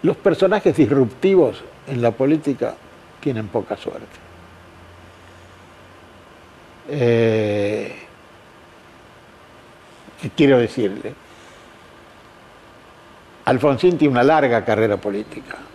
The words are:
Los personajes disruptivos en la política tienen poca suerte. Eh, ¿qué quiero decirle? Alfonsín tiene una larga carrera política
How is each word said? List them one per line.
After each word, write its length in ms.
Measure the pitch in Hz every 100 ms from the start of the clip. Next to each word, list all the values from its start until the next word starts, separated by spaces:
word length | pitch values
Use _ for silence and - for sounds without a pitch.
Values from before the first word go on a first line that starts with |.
Los 140 | 160 -
personajes 580 | 202 160 190 202 196 151
disruptivos 880 | 123 139 120 - 190 190 135 95 - - -
en 140 | 131
la 100 | 117
política 640 | 110 135 156 143 127 120 - - - - -
tienen 260 | 143 117 107
poca 280 | 117 98 -
suerte. 300 | - - 107 - - - - - - - - - - - - - - - - - - - - - - - - - - - -
Eh, 1040 | 143 120 117 113 110 107 104 101 107 104 - - - - - - - - - - - - - - - - - - - - - - -
¿qué 80 | 143 -
quiero 240 | 143 131
decirle? 560 | 117 - 104 101 107 - - - - - - - - - - - - - - - - - - - - - - - -
Alfonsín 520 | 127 147 131 180 165
tiene 140 | 147
una 120 | 123
larga 400 | 135 156 139 117
carrera 320 | 98 107 110 98
política 600 | 104 101 107 - - - -